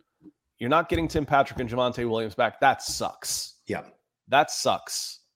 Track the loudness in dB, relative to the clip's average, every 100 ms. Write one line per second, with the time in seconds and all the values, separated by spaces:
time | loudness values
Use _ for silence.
0 | _ _ -20 _ _ -8 0 2 2 0
1 | 0 -2 2 4 4 0 -4 0 -2 0
2 | -2 -2 -2 0 0 4 2 2 -2 -4
3 | -6 -6 -8 -6 -8 _ -8 -8 -8 _
4 | _ _ 0 2 2 0 0 -2 -4 -10
5 | -10 -14 _